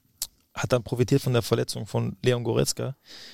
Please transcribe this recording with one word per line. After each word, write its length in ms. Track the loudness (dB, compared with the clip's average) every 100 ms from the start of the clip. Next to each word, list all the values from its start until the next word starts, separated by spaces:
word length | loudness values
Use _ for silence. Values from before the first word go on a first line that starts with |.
| _ _ -12 _ _
hat 180 | -8 0
dann 120 | 0
profitiert 380 | 0 0 2 4
von 120 | 4
der 80 | 2
Verletzung 460 | 2 0 0 -4 -4
von 300 | -2 -2 0
Leon 220 | 0 2
Goretzka, 520 | 0 0 0 -2 -6 -8 _ -20 -20